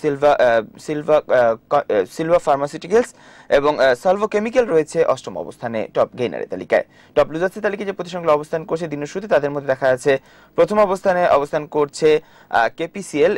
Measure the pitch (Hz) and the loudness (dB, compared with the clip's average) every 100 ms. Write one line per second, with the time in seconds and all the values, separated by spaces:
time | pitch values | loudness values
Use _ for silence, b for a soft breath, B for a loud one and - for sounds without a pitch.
0 | 151 139 147 143 123 117 107 - - 151 | -4 2 2 4 4 2 -2 -10 -8 -6
1 | 151 151 - 127 120 113 - 147 - 107 | 0 0 2 2 2 0 -2 -2 0 0
2 | 90 - 160 170 160 139 143 156 165 220 | -2 -4 0 2 2 0 -2 -8 -2 0
3 | 240 B B B B 143 143 143 131 123 | 0 B B B B 2 2 2 2 2
4 | 185 196 214 208 226 254 220 160 151 165 | 0 0 0 -2 0 0 2 0 0 0
5 | - 131 - 85 85 - 120 110 - 143 | 0 -2 -6 -10 -12 -10 -8 -6 -4 -2
6 | 113 - 117 64 52 92 - 110 - b | -2 -2 -6 -6 -8 -10 -2 -2 -2 b
7 | b 147 131 160 185 214 208 196 196 196 | b 0 0 -2 -4 -4 -6 -4 -8 -8
8 | 175 175 165 147 151 165 160 165 165 147 | -10 -4 0 0 0 -8 -6 -6 -6 -8
9 | 143 196 208 151 143 143 139 131 135 127 | -8 -10 -2 -2 0 -4 -4 0 0 0
10 | 143 135 b b b - 170 214 202 190 | 0 0 b b b 0 2 2 2 0
11 | 196 180 175 143 143 160 147 151 147 - | 0 0 2 2 0 -6 -4 -4 -4 0
12 | 156 151 b b b 110 117 - 165 202 | 2 2 b b b -2 0 -2 -8 -10
13 | 180 147 170 | -6 0 2